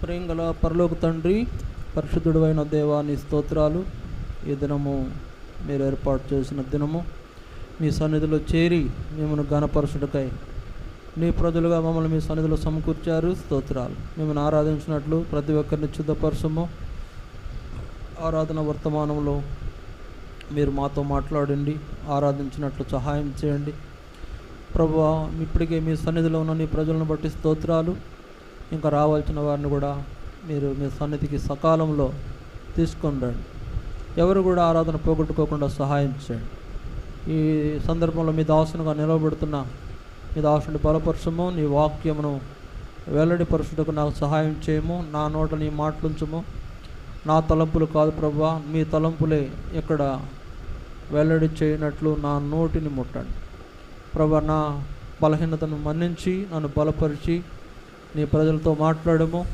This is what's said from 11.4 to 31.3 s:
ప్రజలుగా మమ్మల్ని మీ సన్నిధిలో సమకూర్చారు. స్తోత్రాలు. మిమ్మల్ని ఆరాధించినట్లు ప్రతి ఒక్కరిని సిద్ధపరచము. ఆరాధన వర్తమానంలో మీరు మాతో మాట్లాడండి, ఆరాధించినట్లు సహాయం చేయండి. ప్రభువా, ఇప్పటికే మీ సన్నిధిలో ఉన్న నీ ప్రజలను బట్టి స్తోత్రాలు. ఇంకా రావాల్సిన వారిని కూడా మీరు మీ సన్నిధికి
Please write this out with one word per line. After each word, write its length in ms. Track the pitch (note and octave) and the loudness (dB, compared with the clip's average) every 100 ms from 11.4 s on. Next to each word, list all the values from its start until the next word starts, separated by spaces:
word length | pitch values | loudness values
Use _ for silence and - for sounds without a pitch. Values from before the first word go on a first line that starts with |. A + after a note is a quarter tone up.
ప్రజలుగా 360 | E3+ E3 E3 E3+ E3 | 2 4 4 4 2
మమ్మల్ని 260 | E3 D#3+ D#3+ | 2 2 2
మీ 40 | D3+ | 0
సన్నిధిలో 300 | D#3 D#3 D#3 D#3+ | 0 2 2 0
సమకూర్చారు. 680 | D#3 D#3 D#3 - E3 E3 F#3 | 0 0 -2 0 0 2 -2
స్తోత్రాలు. 560 | - C#3 C#3 C#3 B2 - - - | -2 -2 0 -4 -4 -6 -10 -4
మిమ్మల్ని 260 | D#3 D3+ D3 | -2 0 2
ఆరాధించినట్లు 720 | D3+ D3+ D3+ D3 D3+ C#3+ D#3+ E3 | 4 4 0 0 -4 0 0 0
ప్రతి 220 | D3+ D3 D3+ | -2 2 0
ఒక్కరిని 280 | D3 D3+ D3 - | 2 0 -2 -4
సిద్ధపరచము. 680 | D#3 D3+ D#3+ D3+ D#3 D#3 E3+ - - - - - - - - - - - - - - - D#3+ | -2 0 0 0 -2 0 -4 -6 -10 -10 -12 -12 -14 -14 -10 -10 -10 -10 -10 -12 -12 -6 -2
ఆరాధన 320 | D#3+ D#3 D#3 D3+ | 0 0 0 0
వర్తమానంలో 680 | D3 D#3+ D3+ D3+ D3 D3 C#3+ C#3+ - - - - - - - - - - D3 | 0 0 0 0 0 0 0 -2 -6 -6 -8 -14 -14 -14 -14 -14 -14 -6 0
మీరు 160 | C#3+ C#3 | 2 2
మాతో 240 | C#3+ C#3+ C#3+ C#3 | 0 0 0 0
మాట్లాడండి, 600 | C#3 D3+ C#3+ C#3+ C#3+ D3+ D3 - D3+ C#3+ | 0 0 2 0 0 -2 -6 -10 -2 0
ఆరాధించినట్లు 680 | C#3+ C#3 C#3+ C#3+ C#3+ C3 C#3 C3+ | 2 0 -4 -4 -6 -4 -4 -2
సహాయం 340 | B2+ D3 D3 C3+ | 0 -2 -2 -2
చేయండి. 340 | D3+ C#3+ D3 D#3 - - - - - - - - - - | -2 0 -2 -8 -12 -16 -18 -14 -12 -12 -14 -16 -4 2
ప్రభువా, 340 | D#3+ D#3 D#3 D#3+ D#3 D#3+ D#3+ | 4 6 4 4 0 -2 0
ఇప్పటికే 320 | - E3 E3 D#3+ | 2 2 2 0
మీ 60 | D3+ D#3+ | 0 0
సన్నిధిలో 340 | E3 E3 D#3+ D#3+ | 2 2 2 0
ఉన్న 100 | D#3+ | 0
నీ 60 | D#3 D#3 | 0 0
ప్రజలను 300 | D#3 D#3+ D#3 | 2 2 0
బట్టి 180 | D#3 D#3 - | 0 -2 0
స్తోత్రాలు. 600 | D#3 D#3 D#3 E3 D#3+ G3 - - - - - - - D#3+ | 2 2 2 2 2 -2 -6 -16 -18 -20 -18 -18 -8 -2
ఇంకా 120 | D3+ D3 | 2 4
రావాల్సిన 440 | D3+ D3+ D3 D3+ D3 | 4 4 2 0 0
వారిని 240 | D3 D3 | 0 0
కూడా 160 | C#3 C#3+ C#3+ C#3 - - - E3 | 0 0 -2 -6 -10 -12 -12 -6
మీరు 200 | D3+ C#3 C3+ | -2 0 0
మీ 80 | C#3 C3+ | -2 -2
సన్నిధికి 400 | D3 D3+ D3 | -2 -2 -2